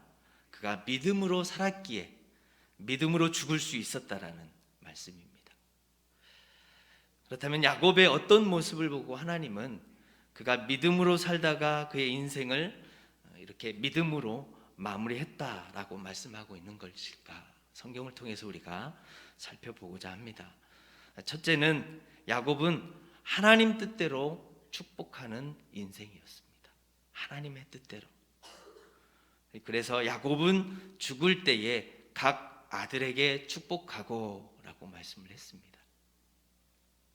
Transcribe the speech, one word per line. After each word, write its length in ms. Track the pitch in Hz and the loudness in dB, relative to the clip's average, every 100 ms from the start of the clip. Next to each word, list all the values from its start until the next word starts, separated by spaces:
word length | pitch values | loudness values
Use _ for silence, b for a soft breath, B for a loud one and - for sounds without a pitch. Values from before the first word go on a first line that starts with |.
| - b b b b | -20 b b b b
그가 320 | - 104 104 120 | -8 -6 -4 -4
믿음으로 580 | 131 156 196 190 180 | -2 0 0 2 0
살았기에 720 | 180 - 196 190 - 110 85 - _ b b b b - | -2 -2 -2 -2 -6 -8 -8 -14 _ b b b b -14
믿음으로 540 | 104 131 160 165 165 | -6 0 2 4 2
죽을 280 | 165 139 156 | 2 -2 -2
수 180 | 147 127 | -2 -6
있었다라는 720 | 104 131 - 98 92 85 82 - _ _ | -6 -8 -8 -8 -8 -14 -18 -20 _ _
말씀입니다. 760 | 85 80 - 90 85 _ _ _ _ _ _ _ _ b b b b b b b b b b _ - | -20 -18 -18 -20 -20 _ _ _ _ _ _ _ _ b b b b b b b b b b _ -14
그렇다면 380 | 131 143 151 | -8 -4 4
야곱의 440 | 143 139 180 180 185 | 4 8 8 10 10
어떤 400 | 147 - 214 208 | 8 10 10 10
모습을 420 | 175 160 160 160 | 2 0 -2 -2
보고 260 | 143 127 127 | -2 -6 -8
하나님은 680 | 165 170 147 101 127 104 - b b b b | -4 -4 -4 -6 -8 -10 -16 b b b b
그가 320 | - 117 123 113 | -8 0 0 0
믿음으로 520 | 135 165 180 180 175 | 2 4 6 6 4
살다가 720 | 175 170 160 151 151 151 151 | 2 0 2 2 2 0 -2
그의 220 | 139 131 | -2 0
인생을, 720 | 131 143 139 127 131 175 - B B B B - | -2 -4 -4 -2 -2 -2 -6 B B B B -20
어, 120 | 87 | -20
이렇게 360 | 92 - 113 | -20 -12 -10
믿음으로 800 | 104 127 151 165 151 120 113 139 B B - | -4 -2 2 2 0 -4 -6 -10 B B -10
마무리했다라고 1200 | 98 101 113 120 160 - 139 101 90 95 98 95 | -8 -4 -4 -6 -8 -8 -8 -8 -12 -12 -12 -12
말씀하고 580 | 95 92 131 107 107 95 | -12 -12 -14 -16 -16 -18
있는 220 | 90 104 | -18 -18
것일까? 760 | 95 90 - - - 87 90 _ _ | -18 -14 -16 -16 -20 -20 -20 _ _
성경을 400 | - - 123 131 | -20 -16 -12 -12
통해서 320 | 127 123 104 107 | -12 -10 -10 -10
우리가 500 | 87 85 87 127 B B B B - | -12 -10 -10 -10 B B B B -18
살펴보고자 760 | - - 117 113 92 92 92 | -18 -16 -16 -16 -16 -14 -12
합니다. 420 | 92 117 107 90 90 B B B B B - 95 | -14 -14 -16 -20 -20 B B B B B -16 -12
첫째는 720 | 156 165 156 151 151 113 - B B - | -4 2 4 4 2 -2 -14 B B -2
야곱은 680 | 120 120 143 160 165 - B B B | 0 2 2 2 0 -4 B B B
하나님 560 | - - 208 226 220 214 | -6 4 8 8 8 4
뜻대로 760 | 202 - 165 135 143 170 - - _ | -4 -4 -2 -2 -2 -4 -12 -20 _
축복하는 840 | - 175 - 170 - 127 110 143 147 _ | -14 -14 -14 -14 -14 -10 -8 -10 -12 _
인생이었습니다. 960 | 101 98 98 104 104 - - - _ - _ _ _ _ | -14 -12 -14 -18 -20 -20 -20 -20 _ -20 _ _ _ _
하나님의 540 | - - 143 147 135 139 | -14 -12 -10 -12 -14 -18
뜻대로. 360 | - - 104 - _ _ _ B B B B B B B B B B _ 113 | -20 -18 -18 -18 _ _ _ B B B B B B B B B B _ -16
그래서 420 | - 113 117 123 120 | -4 -4 0 0 0
"야곱은 920 | 123 143 147 165 190 185 - - - | -2 0 2 4 4 2 -8 -16 -10
죽을 440 | - 131 170 180 | -10 0 2 4
때에 480 | 151 117 110 120 - - - | 2 2 2 -2 -4 -14 -16
각 540 | - 139 139 - - - | 0 2 2 -4 -20 -10
아들에게 760 | 101 101 135 131 127 143 139 139 | -8 -6 -4 -2 2 2 2 -4
축복하고"라고 1400 | - - 175 - - 101 113 110 98 101 - 92 90 92 | -10 -6 -8 -6 -12 -8 -6 -6 -8 -14 -20 -20 -18 -18
말씀을 440 | 87 87 - 92 | -16 -18 -18 -20
했습니다. 480 | 110 - - - - _ _ _ _ _ _ _ _ _ _ _ _ _ | -20 -20 -20 -20 -20 _ _ _ _ _ _ _ _ _ _ _ _ _